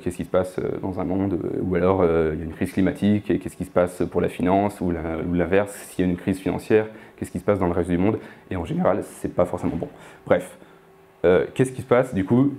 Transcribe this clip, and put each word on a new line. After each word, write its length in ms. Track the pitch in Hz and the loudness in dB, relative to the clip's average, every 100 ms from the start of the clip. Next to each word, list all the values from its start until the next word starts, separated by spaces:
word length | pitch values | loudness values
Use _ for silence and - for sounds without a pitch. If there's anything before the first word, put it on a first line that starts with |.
qu'est-ce 140 | 87 87 | -4 -6
qui 80 | |
se 60 | 87 | -2
passe, 280 | 92 92 - | 0 0 -4
euh, 200 | - - | -6 -4
dans 200 | 98 92 | -6 -4
un 40 | |
monde, 300 | 85 95 98 | -4 -2 0
euh, 240 | 85 95 - | -2 -4 -4
où 140 | 92 | -2
alors, 260 | 90 90 95 | 2 2 4
euh, 280 | 90 82 80 | 4 2 0
il 40 | 78 | -2
y 40 | |
a 20 | |
une 80 | 80 | -6
crise 200 | - 90 | -6 -4
climatique, 580 | - 95 90 101 104 - | 2 0 2 2 2 0
et 80 | 90 | -2
qu'est-ce 180 | - - | -4 -10
qui 80 | |
se 60 | - | -2
passe 320 | - 90 - 87 | 0 0 0 -2
pour 100 | 90 | 0
la 80 | 87 | -2
finance, 520 | - 90 98 101 - | 0 2 2 2 -2
ou 120 | 90 | -2
la, 260 | 82 80 80 82 | -2 -4 -4 -2
ou 60 | |
l'inverse, 380 | 87 85 95 101 - - | 0 2 2 0 -6 -8
s'il 140 | - | -2
y 40 | 90 | 0
a 20 | |
une 60 | 90 | 0
crise 220 | - 92 | -2 -2
financière, 480 | - 92 - 107 107 - - - | -2 -4 2 2 2 -8 -20 -12
qu'est-ce 160 | - | -8
qui 80 | 95 | -4
se 40 | |
passe 140 | 95 101 | 0 2
dans 80 | 90 | 2
le 60 | |
reste 180 | 87 87 | 0 0
du 80 | 87 | 2
monde ? 200 | 98 - - - - | 2 0 -6 -20 -10
Et 60 | 92 | -8
en 80 | |
général, 360 | 82 85 92 95 | -4 0 0 0
c'est 320 | 85 - - | -4 -8 -4
pas 100 | - | 0
forcément 320 | 87 90 - 82 | -2 -2 -4 -4
bon. 120 | - - - - | -6 -10 -20 -14
Bref, 320 | - 90 - - - - - _ _ _ | 0 0 0 -14 -20 -20 -20 _ _ _
euh, 220 | 87 90 - | 4 4 2
qu'est-ce 200 | - 131 | 0 -2
qui 100 | 131 | -2
se 40 | - | 2
passe, 280 | 123 127 | 2 2
du 100 | 92 | -2
coup, 300 | 92 120 139 | 2 4 2